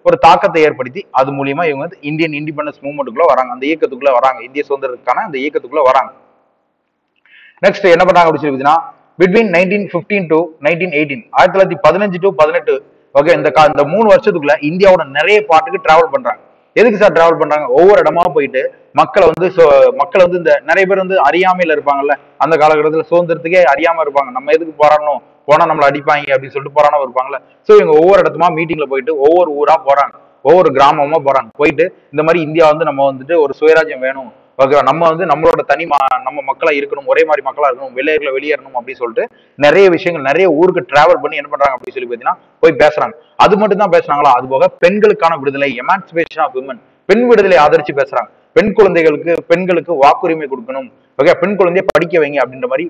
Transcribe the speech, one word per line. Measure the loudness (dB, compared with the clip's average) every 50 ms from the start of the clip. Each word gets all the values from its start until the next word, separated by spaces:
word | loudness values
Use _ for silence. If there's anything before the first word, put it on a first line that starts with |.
| -2
ஒரு | -2 0 4
தாக்கத்தை | 4 4 4 4 2 0 0 2 2
ஏற்படுத்தி | 2 0 -2 -10 -12 -12 -16 -14 _
அது | -2 -2 -2 -2
மூலியமா | -2 -6 -6 -6 -4 -4 -4 -4
இவங்க | -4 -6 -8
வந்து | -12 -14 _
Indian | -10 -8 -4 -4 -4 -4 -4 -8
independence | -10 -10 -8 -8 -10 -10 -10 _ -14
மூவ்மெண்ட்டுக்குள்ள | -12 -8 -8 -10 -8 -4 -2 0 2
வராங்க, | 2 0 -2 -4 -6
அந்த | -8 -6
இயக்கத்துக்குள்ள | -6 -4 -4 -4 -6 -6 -2 -2 0 0 2
வராங்க, | 0 0 -2 -4 -12
இந்திய | -12 -8 -8 -6 -6
சுதந்திரத்துக்கான | -6 -6 -6 -8 -10 -8 -4 -4 -4 -4 -4 -8
அந்த | -8 -8
இயக்கத்துக்குள்ள | -8 -6 -6 -8 -8 -6 -4 0 0 2
வராங்க. | 2 0 -2 -4 -10 _ _ _ _ _ _ _ _ _ _ _ _ _ _ _ _ _ _ _ _ _ _ _ _ -20 _ -20 _ -2 -2
Next | -2 -2 0 2 2 4
என்ன | 4 4
பண்றாங்க | 2 4 4 4 2
அப்படின்னு | 0 -2 -4
சொல்லி | -4 -6 -2
பாத்தீங்கன்னா, | 0 0 0 0 -2 -6 -18 _ _ _ _ -2
between | 0 2 2 2 0 2 0
nineteen | 0 0 0 -2 -4 -6 -6 -8
fifteen | -8 -6 -4 -6 -6 -2 0
to | 0 0 -2 -2 -8 _ -4
nineteen | -4 -2 -2 -4 -4 -2 -4
eighteen, | -4 -4 -6 -14 -12 _
ஆயிரத்தி | 0 2 2 2 4
தொள்ளாயிரத்தி | 2 0 0 0 0
பதினஞ்சு | 0 2 2 2 -2 -4 -4 -2
to | -2 -2 0 2
பதினெட்டு, | 0 0 0 -4 -2 -2 -4 -4 -6 _ _ _ _ _ -2
ஓகே? | 0 2 2 2 2
இந்த | 0 0 2
கா-, | 4 2
இந்த | 2 2 0 -2 0 0
மூணு | 0 2 4
வருஷத்துக்குள்ள | 4 4 2 0 -2 -2 0 -2 -2 -2 -2 -4
இந்தியாவோட | -2 2 4 4 4 4 2 -4 -4 -2
நிறைய | 0 2 2 2 2 4
பார்ட்டுக்கு | 2 2 2 0 -8 -6 2
travel | 4 4 4 4 2 -2
பண்றாங்க. | -4 -4 -4 -8 -8 _ _ _ _ _ _ 0
எதுக்கு | 2 2 2 2 2
sir | 2 2 4
travel | 4 2 2 2 0
பண்றாங்க? | -2 -2 -2 -2 -2 0 2 4
ஒவ்வொரு | 6 6 6 4
இடமா | 2 2 0 0 -2 0 -2
போயிட்டு | -2 -4 -2 -4 -6 -6 -6 -10 _ _ _
மக்களை | -2 -2 -2 0 2 2 2 2
வந்து | 2 0 -4 -4
so, | 2 2 4 6 6 6 4 4 2 0
மக்களை | -4 -2 2 2 2
வந்து | 2 2 -2
இந்த | 0 0 0 0 0
நிறைய | -2 0 0 2 0
பேர் | 0 -2 -2
வந்து | -2 0 0
அறியாமையில | 2 2 2 2 0 0 0 0 0 -2 -2 -2
இருப்பாங்கல்ல, | -2 -2 -2 -2 -2 -2 -4 -4 _ _ _ -4
அந்த | -2 0 0 2
காலகட்டத்துல | 2 2 2 2 0 0 -2 -2 -4 0
சுதந்திரத்துக்கே | 0 0 0 0 -4 -6 -4 -2 2 2 4 4 2
அறியாம | 0 0 -2 0 0 -4
இருப்பாங்க, | -2 -2 -4 -4 -4
"நம்ம | -8 -10 -4 -2
எதுக்கு | -2 -2 -2 -4 -4 0
போராடணும், | 2 2 2 2 0 -2 -6 -6 _ _ _ _ -2
போனா | 0 2 2 2
நம்மளை | 0 0 0 0 0
அடிப்பாங்க" | 0 -2 -2 -2 -2 -2 -2 -2 -2
அப்படின்னு | -2 -2 -4 -12
சொல்லிட்டு | -10 -10 -6 -2 0
போராடாம | 2 2 2 0 -4 -4
இருப்பாங்கல்ல. | -4 -6 -6 -6 -8 -14 _ _ _ _ _ 4
So | 4
இவங்க | 4 4 4 2 4
ஒவ்வொரு | 4 4 4 4 2
இடத்துமா | 0 0 0 0 0 0 -2
மீட்டிங்ல | -6 -6 -4 -6 -6 -6
போயிட்டு | -6 -6 -4 -4 -4 0 2 2
ஒவ்வொரு | 4 4 2 0 -2 -2
ஊரா | 0 0 0 0 2 0
போறாங்க, | 0 2 0 -2 -4 -16 _ _ _ _ 2
ஒவ்வொரு | 2 4 4 4 2 2
கிராமமா | 4 2 2 4 2 -2 -2 -2 -2 -2 0
போறாங்க. | -2 -2 -2 -6 _ -2
போயிட்டு | -2 -2 0 0 -4 -4 -4 _ _ _
இந்த | -6 -4 0
மாதிரி | 0 0 0 -2 -4
இந்தியா | 0 2 2 2
வந்து | 2 0 -2 -4
நம்ம | -2 -2 -2 -2
வந்துட்டு | -2 -6 -8 -2 0 0 0
ஒரு | 0 -2
சுயராஜ்யம் | 0 2 2 4 4 2 -2 -6 -8 -6 -6
வேணும், | -6 -8 -12 -18 -20 _ _ _ _ 0 0
ஓகேவா? | 2 2 2 2
நம்ம | 2 0 2 0 0
வந்து | 0 -2 -2
நம்மளோட | -4 -2 0 2 0 0 0 0 -2
தனி | -4 -4 -2 -2
மா-, | -2 -2 0 0 -2 -4 -6
நம்ம | -8 -10 -8 -8 -8
மக்களா | -6 -4 -2 -2 -2 -2
இருக்கணும், | -4 -6 -8 -10 -4 -2
ஒரே | 0 0 2 0
மாதிரி | 0 -2 -4 -8
மக்களா | -6 -2 -2 -2
இருக்கணும், | -2 -4 -10 -12 -10 -6
வெள்ளையர்களை | -4 -2 -2 -2 -4 -4 -6
வெளியேறணும் | -6 -4 -6 -6 -6 -8 -10 -12 -10
அப்படின்னு | -10 -10 -12 -10
சொல்லிட்டு | -10 -6 -6 -6 -6 -6 _ _ _ _ _ -2
நிறைய | 0 2 4 4 4 4
விஷயங்கள், | 2 0 -2 -4 -6 -4 -4 -2
நிறைய | 0 2 2 2
ஊருக்கு | 2 2 2 0 0 -2 -6 0
travel | 2 2 4 4 2 0
பண்ணி | -2 -6 -8 -8
என்ன | -10 -8
பண்றாங்க | -4 -2 -2 -2 -2
அப்படின்னு | -4 -12 -12 -12 -10
சொல்லி | -10 -10
பாத்தீங்கன்னா | -10 -8 -6 -6 -6 _ _ _ _ 0
போய் | 0 2 2 4
பேசுறாங்க. | 2 2 2 0 -6 -6 -8 -14 _ _ _
அது | 0 2 2 2 2
மட்டும் | 0 0 0 0 0
தான் | 2 2
பேசுறாங்களா? | 0 0 0 -2 0 2 2 2 2
அது | 0 -2
போக | -2 0 0 0 0 0 0
பெண்களுக்கான | 0 2 2 2 2 2 2 0 -2 -2 -2
விடுதலை, | -4 -6 -4 -2 -4 -4 -4 -6
emancipation | -4 -2 -4 -4 -4 _ -4 -4 -4 -4 -4 -4 -4
of | -4 -4 -8
women, | -10 -10 -16 -16 _ _ _ _ _ 0
பெண் | 0 0 4 2
விடுதலை | 4 4 4 4 4 4
ஆதரிச்சு | 4 4 4 2 0 -2 -4 -4
பேசுறாங்க. | -4 -2 -2 -6 -6 -6 _ _ _ _ -2
பெண் | 0 0 0 2
குழந்தைகளுக்கு, | 2 2 4 4 2 2 0 0 0 -2 -4 -4 -4 -2 -4
பெண்களுக்கு | -4 -4 -2 -2 -2 -2 -2 -4 -2 2 2
வாக்குரிமை | 2 2 2 -2 -4 -4 -4 -6 -10
கொடுக்கணும், | -10 -10 -10 -12 -12 -12 -12 -14 _ _ _ _ _ 0
ஓகே? | 2 2 2 2
பெண் | 0 -4 -2 -2
குழந்தையை | -4 -2 -2 -2 -4 -2
படிக்க | -2 -2 -2 0 0 -2
வைங்க | -2 0 -2 -4 -4
அப்படின்ற | -4 -6 -10 -8 -6
மாதிரி | -4 -4 -6